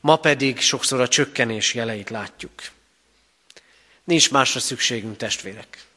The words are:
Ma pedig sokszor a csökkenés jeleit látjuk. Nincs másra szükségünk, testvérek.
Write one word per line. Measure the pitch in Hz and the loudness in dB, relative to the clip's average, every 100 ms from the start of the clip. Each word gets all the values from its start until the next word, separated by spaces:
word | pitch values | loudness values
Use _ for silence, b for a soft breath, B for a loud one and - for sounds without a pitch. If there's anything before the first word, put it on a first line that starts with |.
Ma | 147 156 | 4 4
pedig | 160 139 135 127 | 4 2 0 0
sokszor | - 135 - 131 | 0 0 0 0
a | 123 | 2
csökkenés | 120 139 - 117 107 - | 2 0 0 0 0 -2
jeleit | 120 113 107 101 | -2 -6 -6 -8
látjuk. | 113 95 _ - - - _ _ _ _ _ _ _ _ b b b b b | -10 -10 _ -18 -16 -18 _ _ _ _ _ _ _ _ b b b b b
Nincs | - 165 - | 0 4 4
másra | 139 127 127 | 4 2 0
szükségünk, | - 123 - 120 110 107 | -4 -4 -4 -4 -8 -8
testvérek. | 110 - - 104 - - - | -6 -6 -10 -16 -20 -20 -20